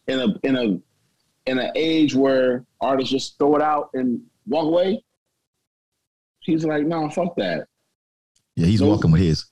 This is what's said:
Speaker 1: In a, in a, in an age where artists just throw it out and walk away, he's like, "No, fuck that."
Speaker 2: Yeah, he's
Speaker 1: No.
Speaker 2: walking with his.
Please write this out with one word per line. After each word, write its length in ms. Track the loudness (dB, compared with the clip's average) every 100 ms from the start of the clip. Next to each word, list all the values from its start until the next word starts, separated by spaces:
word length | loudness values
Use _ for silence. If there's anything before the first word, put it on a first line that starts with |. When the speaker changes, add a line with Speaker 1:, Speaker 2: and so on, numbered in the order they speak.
| -6
Speaker 1:
In 100 | -2
a, 140 | -2 -2
in 140 | -2 0
a, 240 | 0 -4 -8 _ _ _ _ _ -6
in 80 | -4
an 120 | -4 -2
age 380 | 0 2 2 2
where 480 | 2 2 2 -2 -6 -6
artists 320 | -2 -2 -2
just 260 | -4 -6 -2
throw 160 | 0 2
it 60 |
out 280 | 2 -2 -4
and 260 | -4 -4 -4 -8 _ -6
walk 180 | -2
away, 400 | 0 0 0 -2 -8 _ _ _ _ _ _ _ _ _ _ _ _ _
he's 240 | -4 -2
like, 220 | 0 -2 -2
"No, 240 | -2 -4
fuck 260 | -4 -4 -4
that." 300 | -4 -6 -8 _ _ _ _ _ _ _ _ 0
Speaker 2:
Yeah, 80 | 2
he's 140 | 4
Speaker 1:
No. 80 | 4
Speaker 2:
walking 240 | 4 4
with 80 | 4
his. 240 | 4 0 -4